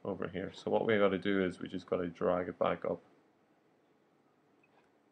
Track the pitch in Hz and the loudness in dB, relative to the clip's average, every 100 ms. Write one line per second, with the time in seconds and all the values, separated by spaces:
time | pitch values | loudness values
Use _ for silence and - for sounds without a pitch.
0 | - 92 95 90 92 - - 104 95 107 | -8 -6 -6 -6 -8 -6 0 0 4 4
1 | 101 95 98 98 92 90 87 92 - 92 | 4 4 0 2 0 -2 -8 -8 -4 -2
2 | 87 85 90 90 90 90 90 87 - 87 | -2 -2 0 2 -2 0 0 0 -2 -4
3 | - _ _ _ _ _ _ _ _ _ | -8 _ _ _ _ _ _ _ _ _
4 | _ _ _ _ _ _ _ _ _ _ | _ _ _ _ _ _ _ _ _ _
5 | _ | _